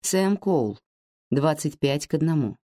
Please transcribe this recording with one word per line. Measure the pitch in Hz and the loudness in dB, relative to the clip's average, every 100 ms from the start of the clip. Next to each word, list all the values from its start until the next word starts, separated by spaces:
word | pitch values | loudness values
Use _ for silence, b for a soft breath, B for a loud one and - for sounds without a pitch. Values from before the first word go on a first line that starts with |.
Сэм | - 190 196 202 | 0 0 2 0
Коул, | - 170 110 104 _ _ _ _ _ | 0 0 0 -6 _ _ _ _ _
двадцать | 131 151 151 151 - | 0 2 0 -4 -2
пять | 139 143 - | -2 -2 -2
к | |
одному. | 156 160 160 117 - | -2 2 0 -2 -6